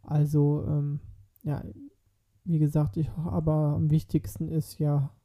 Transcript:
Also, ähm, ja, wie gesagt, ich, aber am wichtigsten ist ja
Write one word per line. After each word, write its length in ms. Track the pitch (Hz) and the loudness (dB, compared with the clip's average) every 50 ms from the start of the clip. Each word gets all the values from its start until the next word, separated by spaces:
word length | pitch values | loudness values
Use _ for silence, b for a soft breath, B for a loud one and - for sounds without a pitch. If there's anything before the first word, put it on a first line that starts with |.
| - | -6
Also, 600 | - 147 151 147 143 151 147 147 147 147 147 147 | 0 2 2 2 4 4 4 4 4 2 0 -2
ähm, 340 | 151 151 147 143 147 143 147 - - - - - _ _ _ - | -2 -2 -2 -2 -2 -4 -6 -8 -12 -20 -20 -20 _ _ _ -6
ja, 200 | 151 143 139 - - - 277 277 285 _ _ _ _ _ _ _ _ _ _ _ | -6 -6 -6 -8 -12 -14 -16 -20 -20 _ _ _ _ _ _ _ _ _ _ _
wie 140 | 185 165 | -2 2
gesagt, 400 | 151 151 147 147 156 151 - - | 2 2 4 4 2 0 0 0
ich, 120 | 170 151 123 | -2 -4 -4
aber 640 | - - 156 175 180 175 156 156 156 156 151 147 147 | -4 -6 -6 -2 -2 0 2 2 2 2 2 2 2
am 160 | - 160 151 | 2 2 2
wichtigsten 560 | 151 160 - - - 151 - - - - 165 | 2 2 0 0 -2 -2 -2 -2 -8 -6 -6
ist 320 | 156 160 160 147 - - - | -2 -2 -2 -4 -4 -4 -2
ja 320 | 151 147 147 143 139 147 - _ | 0 2 2 2 0 -2 -6 _